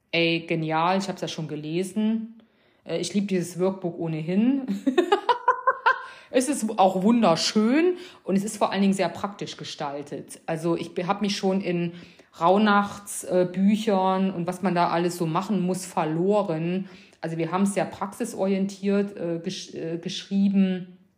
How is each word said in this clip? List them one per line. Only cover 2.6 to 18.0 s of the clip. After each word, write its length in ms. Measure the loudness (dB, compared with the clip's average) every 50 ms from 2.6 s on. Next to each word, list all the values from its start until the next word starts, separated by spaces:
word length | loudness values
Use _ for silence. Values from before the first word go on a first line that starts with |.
| _ _ _ _ _
Äh, 140 | -6 -6 -4
ich 160 | -4 -2 -2
lieb 140 | -2 0 0
dieses 320 | 0 -2 -2 -4 -4 -2
Workbook 400 | -2 -2 0 -2 -6 -6 -6 -6
ohnehin. 680 | -6 -4 -4 -4 -4 -2 0 2 4 4 2 0 -2 -4
<laughs> 40 | -6 -4 -2 0 0 2 2 2 0 0 2 0 -2 0 0 0 0 2 0 -2 -2 0 2 0 0 0 -4 -12 -18 -20 -12 -2
Es 160 | 0 0 2 2
ist 300 | 0 -2 -4 -2 2 4
auch 240 | 4 4 4 4
wunderschön 920 | 4 4 4 6 6 4 4 4 2 0 2 2 4 4 4 4 4 2 2 0 -6 -16 -20 -10 -4
und 120 | -2 0
es 80 | 0 0
ist 140 | -2 -2 -2
vor 140 | 0 0
allen 120 | 2 2 4
Dingen 100 | 4 4
sehr 160 | 2 0 -2
praktisch 480 | -2 -4 -8 -8 -8 -8 -10 -10 -10 -12
gestaltet. 840 | -12 -12 -10 -8 -8 -6 -6 -8 -10 -10 -10 -12 -12 -14 -18 -12 -8
Also 320 | -6 -4 -2 0 0 0 0
ich 160 | -2 -6 -6
be-, 140 | -4 -2 -2
hab 160 | -2 0 -2
mich 120 | -2 -2
schon 240 | 0 0 2 2 2
in 340 | 0 0 0 0 -2 -4 -4 -8 -14 -20 -20 -20 -20 _ -4 2
Rauhnachts-, 840 | 4 4 6 6 6 6 6 4 2 2 -4 -12 -14 -12 -12 -10 -4
äh, 240 | 0 2 2 2 2
Büchern 800 | 2 2 4 4 4 4 2 2 2 2 4 2 2 2 0 0
und 140 | 0 -2 -4
was 160 | -4 -4 -2
man 140 | -2 0 2
da 140 | 2 2 2
alles 280 | 2 2 0 0 0 0
so 80 | -2
machen 340 | 0 0 0 0 0 0 0
muss, 280 | 0 0 -2 -2 -6 -4
verloren. 1000 | -2 -2 -2 0 0 0 2 2 2 2 2 0 -2 -2 -2 -2 -2 -2 -4 -6 -12 -20 -20 -20 -14 _
Also 200 | -8 -6 -4 -4
wir 120 | -2 -2
haben's 220 | 0 2 0 2 2
sehr 120 | 0 -2
praxisorientiert, 1300 | -2 -4 -6